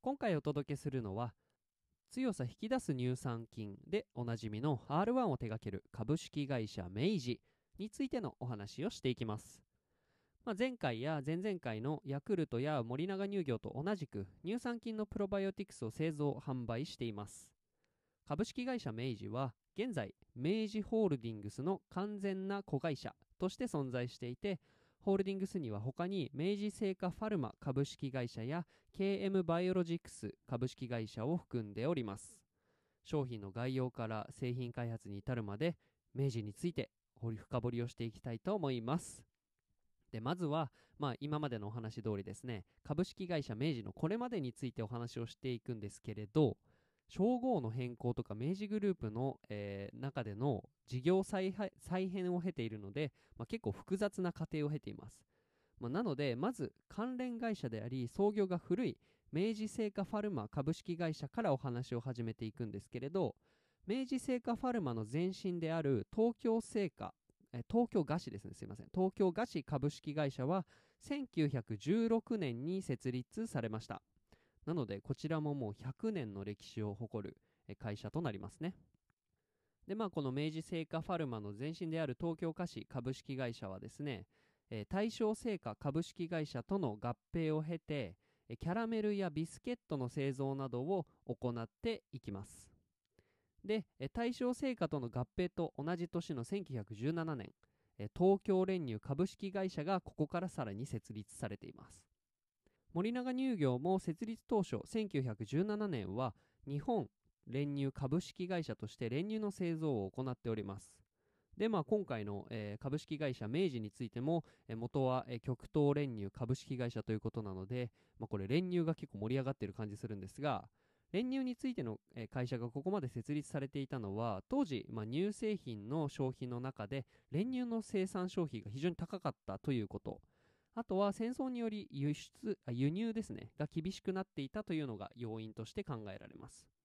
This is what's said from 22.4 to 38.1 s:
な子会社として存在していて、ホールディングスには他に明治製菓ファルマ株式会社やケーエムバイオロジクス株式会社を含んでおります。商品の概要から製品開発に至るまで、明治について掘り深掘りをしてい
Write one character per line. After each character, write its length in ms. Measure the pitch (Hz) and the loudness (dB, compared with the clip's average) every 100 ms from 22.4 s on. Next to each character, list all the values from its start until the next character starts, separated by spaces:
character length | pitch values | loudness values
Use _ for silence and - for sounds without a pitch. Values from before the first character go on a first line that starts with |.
| 190 | -2
な 160 | 202 | -2
子 160 | - 143 | 0 0
会 160 | 165 143 | 2 0
社 180 | - - _ _ | -4 -10 _ _
と 120 | 185 | -2
し 80 | - | 0
て 80 | 254 | 0
存 260 | 151 131 | 0 0
在 160 | 123 120 | 0 -2
し 100 | - | -4
て 120 | 120 | -6
い 80 | 123 | -2
て、 220 | 202 185 _ _ _ _ | -2 -2 _ _ _ _
ホ 140 | - 196 | 2 4
ー 20 | |
ル 60 | |
デ 100 | 196 | 4
ィ 20 | 196 | 0
ン 40 | |
グ 60 | 190 | 0
ス 140 | 190 | 0
に 120 | 135 | 0
は 100 | 104 | 0
他 260 | 117 - 175 | -2 -2 0
に 240 | 196 - | 0 0
明 220 | 139 170 202 | 0 2 2
治 160 | 208 | 0
製 240 | - 202 185 | 0 0 0
菓 160 | 180 | -2
フ 60 | - | -2
ァ 100 | 220 | 0
ル 80 | 208 | 2
マ 160 | 123 - | 0 -2
株 240 | 143 131 143 | 0 2 2
式 260 | - 139 | 0 -4
会 160 | 131 120 | -2 -2
社 160 | - | -2
や 220 | 113 165 170 _ _ | -2 -2 -4 _ _
ケ 240 | - 196 196 | 0 2 2
ー 100 | 196 | 4
エ 40 | |
ム 140 | 196 | 4
バ 180 | 170 170 | 4 4
イ 80 | 180 | 6
オ 40 | |
ロ 100 | 185 | 4
ジ 160 | 170 170 | 4 2
ク 100 | - | -2
ス 240 | - 104 - - | -8 -8 -8 -2
株 200 | 120 127 | 2 2
式 220 | - 123 | 0 -2
会 180 | 120 110 | 0 -2
社 180 | - 117 | -2 0
を 120 | 170 | 0
含 260 | - 123 | 0 -2
ん 100 | 107 | -2
で 120 | 101 131 | 0 2
お 80 | |
り 100 | 160 | 2
ま 140 | 113 98 | 0 -4
す。 220 | - - _ _ _ _ _ _ | -10 -18 _ _ _ _ _ _
商 220 | - 151 131 | -2 0 0
品 140 | 117 | -4
の 120 | 98 | -6
概 240 | 104 127 131 | -2 0 2
要 160 | 127 | 0
か 160 | - 110 | 0 -2
ら 200 | 110 - | -2 -6
製 220 | - 127 | -4 -2
品 200 | 123 123 | 0 -2
開 160 | 120 120 | -2 -2
発 200 | 117 101 | -4 -6
に 100 | 101 | -6
至 160 | - 123 | -2 -2
る 80 | |
ま 140 | 104 101 | -2 0
で、 200 | 165 170 _ _ _ | 0 0 _ _ _
明 160 | 123 139 | 0 0
治 140 | 117 | 0
に 100 | 104 | -4
つ 140 | 101 175 | -2 -2
い 60 | |
て 160 | 160 120 _ _ _ | -2 -6 _ _ _
掘 160 | 113 | -4
り 60 | 110 | -4
深 240 | - 127 | -2 0
掘 80 | 120 | 0
り 120 | 120 | 0
を 60 | 120 | -2
し 60 | |
て 100 | - | -2
い 80 | 117 | -6